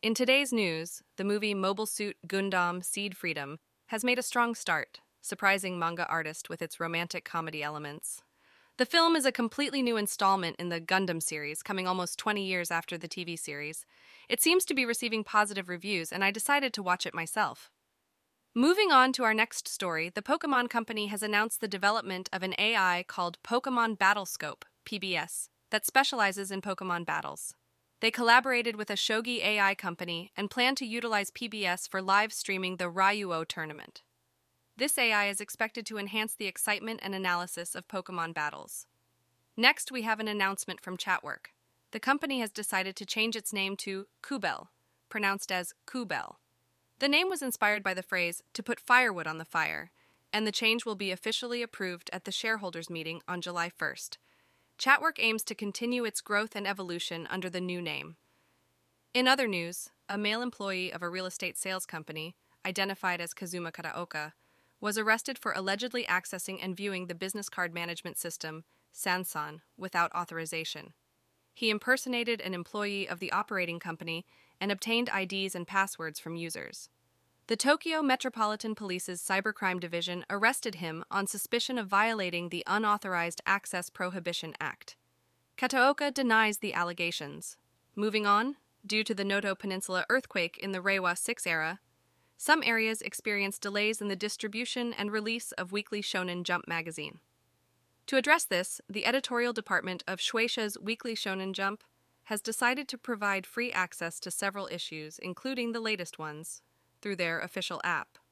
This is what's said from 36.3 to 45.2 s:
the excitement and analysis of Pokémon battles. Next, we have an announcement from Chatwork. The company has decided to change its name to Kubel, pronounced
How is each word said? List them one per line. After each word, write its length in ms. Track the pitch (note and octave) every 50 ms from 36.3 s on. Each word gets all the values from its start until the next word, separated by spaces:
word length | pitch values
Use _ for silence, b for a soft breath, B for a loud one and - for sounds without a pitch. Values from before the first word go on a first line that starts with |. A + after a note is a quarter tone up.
| -
the 140 | - G#3+ G3
excitement 540 | F#3 - - - G#3 G3+ - A3 A3+ G#3 -
and 100 | F#3+ G3
analysis 600 | F#3+ F#3+ F#3 F3 F3 F3 F3+ - - E3+ - -
of 140 | F3 F3+ _
Pokémon 440 | - G3 F3+ - F#3 F3 E3 E3 E3
battles. 540 | E3 D3+ D3 C#3+ C#2+ - - - - - _ _ _ _ _ _ _ _ _ _ _ _ _ _ -
Next, 340 | A3+ B3+ D4+ - - -
we 120 | C4+ B3+ A3
have 180 | A3+ A3 G#3+
an 80 | A3 G#3+
announcement 500 | G#3 G#3 G3 G3 G3 G3 - - F#3 -
from 160 | - - F#3
Chatwork. 560 | F3+ - - F#3 - - D3 - - _ - _ _ _ _ _ _ _ _
The 80 | - A3+
company 400 | - B3 C4+ C#4+ - D4+ C#4 B3+
has 140 | A#3 G#3+ -
decided 420 | - G#3 - - F#3+ F#3+ F#3+ F#3+
to 100 | - G3+
change 300 | F#3 - A3+ G#3+ A3+ A3+
its 160 | A#3 G3+ -
name 240 | - G3+ F#3+ F#3+ G3
to 320 | G3 - - G3 F#3+ G3 _ _ _
Kubel, 480 | - - C#4 C4+ G3 E3+ A#2+ - - - _ _ _ _ _ _ _ _
pronounced 420 | - A3